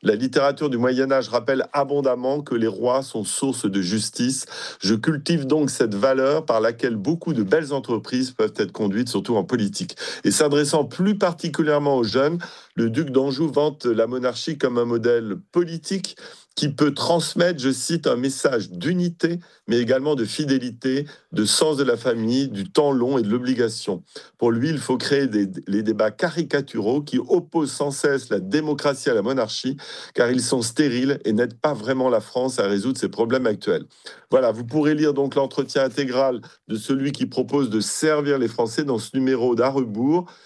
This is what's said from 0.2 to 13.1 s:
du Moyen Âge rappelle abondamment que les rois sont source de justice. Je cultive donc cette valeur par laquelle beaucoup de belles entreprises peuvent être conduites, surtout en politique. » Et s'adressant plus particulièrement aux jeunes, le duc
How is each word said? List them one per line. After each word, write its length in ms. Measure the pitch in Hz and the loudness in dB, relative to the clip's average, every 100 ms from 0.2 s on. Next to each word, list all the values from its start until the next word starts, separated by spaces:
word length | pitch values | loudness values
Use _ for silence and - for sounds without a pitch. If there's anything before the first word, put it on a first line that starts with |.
| 131 143 139 139 147 | 2 2 2 2 -2
du 80 | 123 | 0
Moyen 340 | 127 131 135 | 2 2 2
Âge 180 | 135 123 | 2 2
rappelle 380 | 120 117 135 - | 0 0 0 0
abondamment 680 | 143 139 143 135 123 127 143 | -2 0 2 2 0 0 -2
que 140 | 147 120 | -2 0
les 120 | 110 | 0
rois 360 | 98 120 131 | 0 0 0
sont 200 | 135 113 | -2 -6
source 460 | 98 - 135 123 107 | -6 -2 -2 -2 -2
de 120 | 98 | 0
justice. 640 | 90 107 - - 254 262 - - - - | 0 -2 -2 -2 -2 -2 -6 -12 -14 -4
Je 160 | - 110 | 0 0
cultive 500 | 165 151 147 170 135 | 2 0 0 0 2
donc 240 | 151 139 | 2 2
cette 260 | - 117 101 | 0 0 2
valeur 500 | 131 131 135 151 160 | 2 4 2 2 2
par 140 | 113 | 2
laquelle 340 | 113 117 131 110 | 2 0 -2 -2
beaucoup 380 | 104 170 - | -2 -2 -2
de 100 | 131 | -2
belles 300 | 98 - 147 | 2 2 2
entreprises 580 | 139 127 113 - 127 127 | -4 -2 -4 -2 -2 -2
peuvent 220 | - 107 - | 0 -2 0
être 140 | 98 | -4
conduites, 380 | - 104 104 123 | -2 -2 0 -2
surtout 260 | 101 95 110 | -2 0 0
en 80 | |
politique. » 520 | 87 123 101 - - - - - | 0 0 0 -4 -8 -10 -10 -4
Et 80 | - | 0
s'adressant 540 | - 147 143 147 156 123 | 2 4 4 2 2 0
plus 320 | - 190 208 | 0 2 2
particulièrement 800 | 190 170 170 143 151 147 147 131 | 0 0 -4 0 2 2 4 2
aux 60 | |
jeunes, 360 | 110 123 143 175 - - - - | 2 2 2 0 -6 -16 -10 -2
le 140 | 117 | 0
duc 220 | 117 151 | 0 0